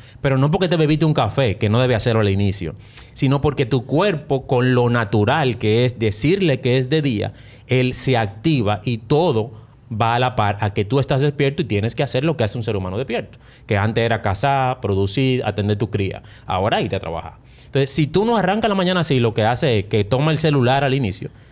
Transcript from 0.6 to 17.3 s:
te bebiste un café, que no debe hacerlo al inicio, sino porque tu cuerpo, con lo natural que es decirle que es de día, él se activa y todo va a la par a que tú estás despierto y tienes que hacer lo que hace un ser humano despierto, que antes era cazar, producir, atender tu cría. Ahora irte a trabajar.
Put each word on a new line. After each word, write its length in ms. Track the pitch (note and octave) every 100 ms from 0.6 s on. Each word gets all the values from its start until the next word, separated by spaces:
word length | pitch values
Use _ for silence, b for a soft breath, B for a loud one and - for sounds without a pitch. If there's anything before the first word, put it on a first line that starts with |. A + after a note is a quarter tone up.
| F3+
te 80 | E3+
bebiste 300 | D3+ D#3 D#3+
un 80 |
café, 420 | D3+ A2 - B2 F2+
que 140 | G#2
no 100 | A2+
debe 140 | B2+
hacerlo 260 | A2+ B2 A2
al 80 | G#2
inicio, 460 | G2 G2+ F#2 D#2+ - B B B
sino 260 | - C3+ C#3
porque 240 | D3 C3+
tu 220 | A#2+ C3 -
cuerpo, 600 | C#3 G3+ D#3 - C3+ -
con 280 | B2+ B2+
lo 160 | B2 A#2+
natural 640 | A#2+ G#2+ A2 G#2 D3+ C3 A2
que 300 | G#2+ A2+ B2
es 120 | A#2+
decirle 600 | A2 - C#3+ G3 F3+ B2+
que 160 | B2+ C3
es 140 | B2+
de 100 | D#3
día, 320 | D3 G#2+ G2+ B B B -
él 280 | B2+ B2+
se 240 | - - A#2+
activa 640 | G#2+ - D#3+ C#3+ G2+ G#2
y 140 | - A2+
todo 540 | - D3+ F3 A2+ G#2 B B B -
va 260 | G#2+ A2+ A#2+
a 20 |
la 180 | B2+ A2+
par 220 | G#2 G#2
a 140 | G#2+
que 100 | A2
tú 140 | G2+ C3+
estás 240 | C3 C3+
despierto 400 | D3 C#3+ C#3 D3
y 20 |
tienes 300 | A#2+ G#2 A2
que 80 | -
hacer 220 | C3 B2+
lo 120 | D#3 D3+
que 80 |
hace 140 | G#2+ A#2+
un 60 |
ser 120 | A2 G#2
humano 220 | F#2 G2
despierto, 400 | C#3 A#3 G#3+ - B B -
que 120 | G2+
antes 260 | G2 A2+
era 160 | A2+ A2
cazar, 600 | G#2 F#2 C#3 C#3 B2+ B2+
producir, 640 | G2+ G2 G2 - C3 B2 G#2
atender 320 | G2 G#2 G#2
tu 100 | A#2
cría. 340 | G#2 G2 - B B
Ahora 380 | - F#2 G2+ F#3+
irte 140 | A#2+ F#2+
a 40 |
trabajar. 340 | E2 E2 D#2